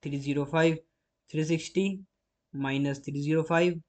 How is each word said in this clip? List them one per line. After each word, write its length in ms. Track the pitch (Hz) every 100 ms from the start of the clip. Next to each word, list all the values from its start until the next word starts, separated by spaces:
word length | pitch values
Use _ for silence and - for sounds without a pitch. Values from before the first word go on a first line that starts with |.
three 180 | 151 139 139
zero 160 | 143
five, 340 | 143 160 165 160 _ _ _ _ _
three 140 | 151
sixty 440 | 156 165 - - 190 196 190 _ _ _ _
minus 460 | 139 139 135 143 139
three 240 | 139 143
zero 200 | 143 160
five 380 | 156 165 175 170